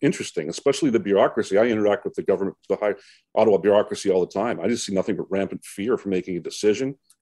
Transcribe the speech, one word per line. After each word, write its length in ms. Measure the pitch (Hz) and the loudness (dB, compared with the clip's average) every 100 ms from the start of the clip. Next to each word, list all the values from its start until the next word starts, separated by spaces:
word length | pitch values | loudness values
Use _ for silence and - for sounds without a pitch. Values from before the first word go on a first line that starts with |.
interesting, 480 | 139 - - - 76 | -2 -2 -6 -8 -8
especially 420 | - 139 135 143 | -2 0 2 2
the 80 | 113 | 0
bureaucracy. 580 | 95 98 143 - 101 98 | 2 4 4 0 0 2
I 100 | 120 | 2
interact 380 | 110 101 101 | 2 2 0
with 100 | 98 | -2
the 100 | - | -6
government, 320 | 90 92 95 - - | 0 0 -2 -6 -4
the 60 | 95 | -2
high 180 | 104 98 - _ _ | -2 -4 -10 _ _
Ottawa 240 | - 107 95 | 2 4 4
bureaucracy 520 | 101 101 101 101 101 | 6 4 4 -2 0
all 100 | 92 | 0
the 120 | 87 | 0
time. 260 | 98 117 82 | -2 -4 -2
I 60 | 120 | -2
just 180 | 117 | -2
see 80 | - | -2
nothing 240 | 95 90 92 | -2 -2 -4
but 140 | - | -4
rampant 340 | 98 95 90 | -4 -4 -6
fear 320 | - - 107 131 | -14 -8 -4 -4
for 120 | 101 | -2
making 280 | 92 92 87 | -4 -4 -8
a 40 | |
decision, 560 | 76 - 104 107 135 139 _ _ | -8 -2 0 0 -2 -8 _ _